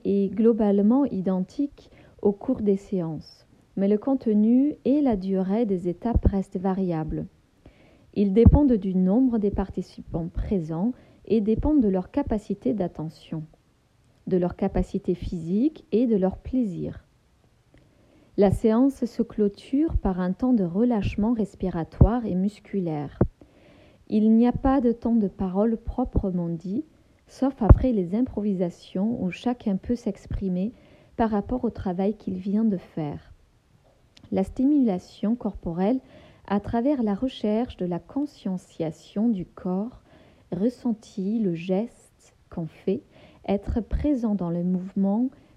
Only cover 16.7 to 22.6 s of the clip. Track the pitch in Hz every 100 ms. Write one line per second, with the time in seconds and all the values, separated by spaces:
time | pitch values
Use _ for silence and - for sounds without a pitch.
16.7 | 165 156 - - _ _ _ _ _ _
17.7 | _ _ _ _ _ _ - 196 - 226
18.7 | 220 269 269 233 - 226 - 208 202 -
19.7 | 269 320 - 202 180 180 185 254 240 175
20.7 | 180 247 226 190 - 208 233 190 - 185
21.7 | 175 160 - - 247 220 180 196 -